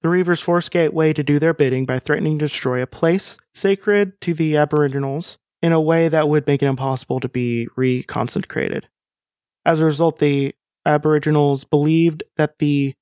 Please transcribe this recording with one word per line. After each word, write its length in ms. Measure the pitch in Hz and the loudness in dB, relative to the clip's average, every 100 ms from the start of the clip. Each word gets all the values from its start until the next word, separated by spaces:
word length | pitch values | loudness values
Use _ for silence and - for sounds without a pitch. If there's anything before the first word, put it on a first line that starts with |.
The 60 | 165 | 0
Reavers 320 | 180 175 170 | 0 0 -2
force 280 | - 175 - | 0 -2 0
Gateway 440 | 170 160 160 160 | 0 0 2 0
to 100 | 151 | 0
do 160 | 143 143 | 0 2
their 160 | 160 160 | 2 2
bidding 320 | 139 127 131 | 0 0 -2
by 100 | 131 | -4
threatening 400 | - 151 156 151 | -2 -2 0 -2
to 80 | 147 | -4
destroy 340 | - 131 127 | -4 -4 -2
a 60 | 127 | -4
place 500 | - 165 185 - - _ - | -2 0 0 -4 -16 _ -4
sacred 680 | 196 196 - 202 202 - | -2 0 0 0 0 -4
to 140 | - 160 | -6 -2
the 200 | 156 151 | 0 2
Aboriginals 840 | 147 151 147 139 139 139 175 - _ _ | 2 2 0 -2 -4 -6 -10 -16 _ _
in 100 | 170 | 2
a 80 | 165 | 2
way 280 | 156 165 165 | 4 2 2
that 200 | 156 147 | 2 2
would 160 | 151 143 | 2 2
make 160 | 143 | 0
it 60 | 139 | 0
impossible 520 | 131 135 135 - 131 | 0 -4 -4 -4 -6
to 80 | 127 | -4
be 380 | 127 123 117 117 - | -4 -2 -2 -4 -2
reconsecrated. 1080 | 131 127 - - 123 - - - - - - _ _ _ _ _ _ _ 160 | 0 0 -4 -6 -4 -4 -6 -6 -4 -6 -10 _ _ _ _ _ _ _ -2
As 160 | 165 | 2
a 40 | 160 | 2
result, 340 | 143 165 156 | 2 0 2
the 340 | 147 139 139 - _ _ | 0 0 -2 -6 _ _
Aboriginals 800 | - 151 151 151 151 151 143 135 | -2 0 2 0 2 2 2 0
believed 600 | - 147 147 160 165 156 - - | 0 0 2 2 2 -2 -12 -4
that 200 | 151 _ | -4 _
the 380 | 147 143 139 - | -2 0 -2 -6